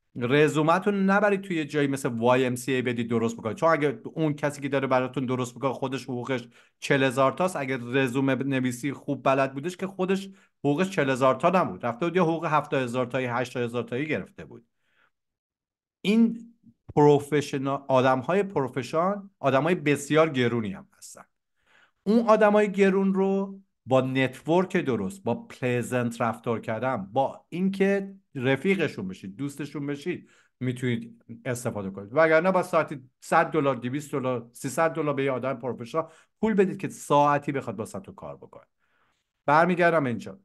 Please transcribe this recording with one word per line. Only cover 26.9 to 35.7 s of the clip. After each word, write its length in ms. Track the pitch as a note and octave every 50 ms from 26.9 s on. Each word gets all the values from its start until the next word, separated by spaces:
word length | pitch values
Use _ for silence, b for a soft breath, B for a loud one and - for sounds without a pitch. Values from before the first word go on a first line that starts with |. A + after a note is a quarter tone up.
| C3 A2 F#2 F#2+
با 340 | G#2 C3 C3+ A#2+ - - - _
اینکه 640 | - F3 F#3 F#3+ G3 F#3+ F#3+ G3 G3 G3+ G3 G3 - - _ _ -
رفیقشون 720 | C#3 A#2+ B2+ C3+ C3+ - F#3+ G3 F#3+ D#3+ C3+ - - G2+ F#2
بشید، 280 | F#2+ - - G2 G2
دوستشون 500 | G2+ C3+ C#3+ C#3 - D#3 - - D#3 C#3+
بشید، 440 | C#3+ C#3+ C#3+ C#3+ F3+ E3+ A2+ b b b b b b b _
می‌تونید 640 | B2 B2+ B2 B2+ - B2+ A#2+ A#2 - - - - _ - A2+ A#2 -
استفاده 440 | C3+ B2 A#2+ - A#2+ F#2+ G#2 G2 F#2+
کنید. 200 | G2 G2 G2+ G2+ A#2
وگرنه 380 | D3 E3 D#3+ D#3+ D#3+ E3 F#3
با 120 | F#3+ F#3 E3+
ساعتی 360 | - - E3 D3+ - D#3+ C3 B2 _ _ _
صد 320 | - - F3+ E3 E3+ D#3+
دلار، 240 | D3 D#3+ C#3+ C#3 C3
دویست 360 | A#2 A#2 B2 B2+ D3+ C#3+ -
دلار، 380 | - C#3 B2 B2+ B2+ A#2+ A2+ - _
سیصد 400 | - - C#3 - - E3 D#3+ D3+
دلار 200 | D#3+ D3+ D3 C#3+
به 100 | C3 C3+
یه 80 | C#3
آدم 220 | C3 B2 A#2 C3 C3+
پروفشنال 580 | A#2+ B2+ C3